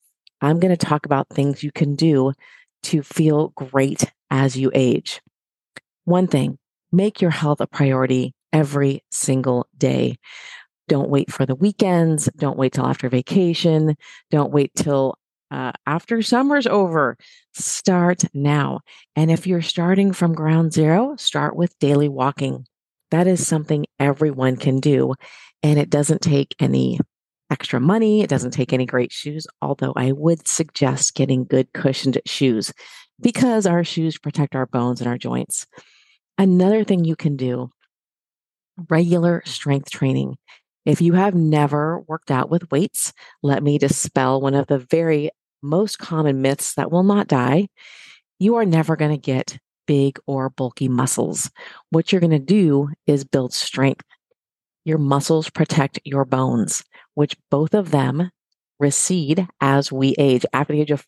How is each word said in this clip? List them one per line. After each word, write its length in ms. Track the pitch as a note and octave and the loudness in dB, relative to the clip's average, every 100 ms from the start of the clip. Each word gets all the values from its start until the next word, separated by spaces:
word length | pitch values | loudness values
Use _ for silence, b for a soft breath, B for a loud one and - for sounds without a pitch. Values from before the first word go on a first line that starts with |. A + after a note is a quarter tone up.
| _ _ _ - | _ _ _ -4
I'm 200 | C#3+ E3 | 0 2
gonna 160 | F#3 E3+ | 2 0
talk 280 | - D3 | 0 -4
about 220 | C#3+ C3+ - | 0 -4 -2
things 340 | - C#3+ C3+ | -2 -2 -2
you 80 | D3 | -6
can 240 | - D3 C#3+ | -4 -2 0
do 360 | D#3+ C#3 C3+ - b b b _ | 2 4 2 -2 b b b _
to 180 | - D#3 | -4 -4
feel 460 | - - D#3 D3+ D#3 - | -2 0 2 2 0 -6
great 480 | C3 C3+ C#3 - - _ - | -4 0 0 -2 -6 _ -4
as 260 | C3+ C3+ B2+ | 0 0 0
you 140 | C3 | 0
age. 480 | C3+ B2+ - - - _ _ _ _ _ - _ _ | 2 2 0 -4 -14 _ _ _ _ _ -20 _ _
One 240 | F3 F3+ F#3 | 0 2 2
thing, 300 | C#3+ C#3 C#3 _ _ - | 0 0 -6 _ _ 0
make 280 | F3 G3+ - | 2 2 2
your 120 | F3 | 0
health 280 | D3 D3+ D3 | 0 0 0
a 60 | - | -2
priority 680 | - C#3 C3 C3 B2+ B2+ - - | 0 0 2 0 0 -2 -8 -4
every 500 | D#3 C#3 C#3+ C#3 C#3 - | -2 0 0 -2 -2 -8
single 560 | - - C3 C3 B2 - - | -6 -2 -2 0 -2 -4 -2
day. 400 | C3 C3 B2 B2+ B B B B B _ - | 0 0 -2 -4 B B B B B _ -2
Don't 240 | C#3+ C#3 | 0 2
wait 220 | C#3 - | 0 -2
for 120 | - | -4
the 120 | C3+ C3 | -2 0
weekends. 720 | G3+ - G3 F3 E3 D3+ - - | 0 2 2 4 2 2 -2 -2
Don't 200 | C#3+ C3+ | -4 0
wait 180 | C3 | -2
till 120 | - B2+ | 0 -2
after 220 | C3+ B2 | -2 -2
vacation. 880 | B2+ - G3 F3 E3 E3+ D#3 D#3 D3+ B B - | -2 0 0 0 0 2 2 0 -2 B B -2
Don't 220 | D3+ C#3+ | -2 0
wait 180 | D3 C#3 - | 0 -2 -2
till, 400 | D3+ C#3 C3+ - _ _ - | -2 0 -2 -4 _ _ -14
uh, 220 | C#3 B2+ - C3+ | -10 -8 -8 -4
after 340 | D#3+ - A3+ | -4 -2 -2
summer's 460 | G#3+ A#3+ C#4 D4 A3+ | 0 2 2 0 2
over. 480 | G#3 F3+ D#3+ B2+ - b b b | 0 2 0 0 -4 b b b
Start 720 | - - - - F3+ F3 F3+ - | -12 -8 -4 0 2 2 2 -2
now. 500 | C#3 C#3+ D3 C3+ B2+ _ B B D3 | -2 0 0 -2 -6 _ B B 0
And 160 | D#3+ | 2
if 120 | E3 | 2
you're 160 | F#3 F3 | 0 -2
starting 520 | D#3+ - E3+ G3 G3 | -2 -2 0 2 2
from 220 | F#3 E3+ | 2 -2
ground 380 | D#3+ D#3 D#3+ E3 | 0 0 2 2
zero, 440 | D#3 D#3 F3 C4+ C#4+ | 2 2 2 0 -2
start 400 | - D3 D3 - | -4 -2 -4 -2
with 200 | F3 - | -4 0
daily 280 | C#3+ C#3+ D3 | 2 2 2
walking. 560 | C3+ C3+ - C3+ C3 B2+ _ _ _ - | 0 -2 -2 -6 -6 -12 _ _ _ -2
That 160 | D#3+ F#3 | 2 2
is 180 | F3 | 2
something 420 | - D#3+ D3+ D3 D3+ - | 0 -2 0 -2 -4 -2
everyone 580 | C#3 C3+ D3+ C3 C3 B2+ | 0 2 0 0 0 0
can 220 | C#3 C3 | 0 2
do. 360 | D3+ C3 C3 C3 B B B _ | 2 2 0 -4 B B B _
And 160 | D3 D3 | 2 2
it 100 | C#3+ | 2
doesn't 320 | D3 D3 D3+ | 0 0 0
take 320 | D#3+ C#3+ C#3 - | 0 0 0 -2
any 400 | B2+ C3+ B2+ - - _ _ _ - | 0 2 0 -2 -6 _ _ _ -8
extra 300 | - - B2 | -8 -4 0
money. 400 | C#3+ A3 A3 G#3+ | 2 2 2 2
It 80 | G3 | 2
doesn't 220 | C3+ B2 | -2 -2
take 240 | C3 B2 | -4 -2
any 100 | B2+ | 0
great 260 | B2+ B2+ A#2+ | 0 -2 -4
shoes, 360 | - D3 D3+ - - | -6 -10 -10 -12 -8
although 320 | C#3+ C#3 C3 B2+ | -6 -4 -4 -2
I 160 | B2+ | -2
would 340 | C#3 D#3+ E3 - | 0 0 0 -2
suggest 680 | - D#3 - C3 C3+ - | -4 -4 -2 -2 0 -2
getting 320 | - C3+ B2+ B2+ | 0 0 0 0
good 260 | C3+ B2+ | 0 -2
cushioned 480 | - C3+ C3 C3+ B2 - | -2 -2 0 -2 -2 -4
shoes 480 | - C3+ A2 - - B B B _ | -2 0 0 -4 -10 B B B _
because 420 | A#3+ - B3+ A3 | -2 2 2 2
our 200 | F#3+ E3+ | 2 0
shoes 340 | E3+ E3+ D#3+ - | 0 -2 -4 -4
protect 360 | D3 D#3 C#3+ | -8 -4 -2
our 120 | C3 B2 | -2 -4
bones 340 | B2 B2 B2 | -2 -2 -2
and 80 | B2 | -4
our 80 | A#2+ | -6
joints. 500 | A#2+ B2 - - - b b b b b _ - | -6 -6 -6 -8 -12 b b b b b _ 0
Another 480 | G3 F3+ F#3 A3 | 2 4 4 2
thing 220 | G#3 F#3 E3 | 2 0 0
you 100 | D#3 | 0
can 220 | D3+ C3+ | -4 -2
do, 320 | B2+ B2 B2+ _ _ _ _ _ _ _ _ _ _ - E3 | -4 -6 -8 _ _ _ _ _ _ _ _ _ _ -14 -2
regular 520 | D#3+ F3 F3 F3 E3+ - | 0 2 2 2 0 -4
strength 440 | - C#3+ C#3 - | -8 -2 -2 -2
training. 460 | - C3+ C3+ C3+ C3 _ b _ _ | -4 -2 0 -4 -8 _ b _ _
If 160 | D#3 D3 | 0 2
you 140 | E3+ | 4
have 200 | F3+ G3+ | 4 2
never 640 | F3 D#3 D3+ C#3+ D3 D#3 E3+ | 2 2 2 0 0 -2 -6
worked 300 | - D#3+ - | -10 -10 -4
out 200 | C3 - | -2 0
with 200 | E3+ E3+ | -2 -2
weights, 440 | C#3+ G3+ - - - B B | -2 -2 -4 -8 -10 B B
let 200 | C#3+ C3+ | 0 0
me 160 | C#3+ D3 | 2 2
dispel 640 | C#3+ - - C#3 C3 C3+ | 0 -2 -2 0 0 0
one 100 | C3+ | 0
of 140 | C#3 C3+ | 0 0
the 100 | C#3 | -2
very 540 | B2 E3 E3 D3+ D3 - _ _ | 0 0 2 0 -2 -8 _ _
most 360 | C#3+ E3+ G#3+ - | -4 -2 -2 -4
common 440 | - D#3+ D3+ C3+ | -6 -2 0 2
myths 320 | C3 C#3 - | 0 -2 -4
that 180 | - - | -4 -2
will 100 | E3+ | 2
not 260 | G3 G3+ - | 2 2 2
die. 400 | C3+ B2 D#3 G3+ _ B B B B _ - | 0 2 2 0 _ B B B B _ -2
You 180 | G3 A#3 | 2 2
are 100 | G3+ | 2
never 280 | D#3+ D#3 | 2 2
gonna 220 | D#3 D3+ C#3+ | 0 0 -2
get 420 | - C3 - - _ _ - | -2 -4 -4 -12 _ _ 0
big 320 | C#3+ C#3 - - | 2 2 -2 -6
or 240 | C3+ C3 | -4 -4
bulky 380 | - B2 - C3 | -4 -6 -4 -2
muscles. 640 | B2 C3 - - - - B B B - | 0 -2 -2 -4 -4 -8 B B B -2
What 240 | E3 - | -2 2
you're 80 | F#3 | 2
gonna 180 | E3+ D3+ | 2 2
do 520 | C3+ G#3 E3 C#3 C#3+ D#3+ - | 2 2 4 2 0 -4 0
is 180 | C#3+ | 0
build 300 | C3+ C#3 B2 | 2 -2 -2
strength. 500 | - - - C3+ - - b _ _ _ _ _ _ | -6 -6 0 0 0 -10 b _ _ _ _ _ _
Your 140 | D#3 D#3 | -4 0
muscles 520 | C#3 C#3 - D#3+ D#3 | 2 0 2 -2 -2
protect 480 | - D#3 D#3 C#3 - | -2 0 0 -2 -4
your 200 | C#3+ C#3 | -6 -2
bones, 580 | C3 C3 C3 A#2+ G#2+ - - b b | 0 0 0 0 -2 -6 -10 b b
which 220 | - D3 - - | -2 -2 -4 -2
both 240 | C#3+ D#3+ | 0 2
of 160 | G#3+ E3+ | 0 2
them 400 | D3 C3 C#3+ F3+ _ _ _ _ - | 0 0 -2 -4 _ _ _ _ -2
recede 680 | C#3+ - - F3+ C#3 E3+ F3+ - | 0 0 -2 -2 0 0 -2 -2
as 320 | C#3 C#3 C#3 | 2 2 0
we 220 | C3+ C3+ - | 0 0 2
age. 300 | C#3 B2 - | 2 2 0
After 180 | C3 D3+ | -2 -2
the 80 | D3+ | -2
age 120 | D3 | 0
of 120 | D3 | -2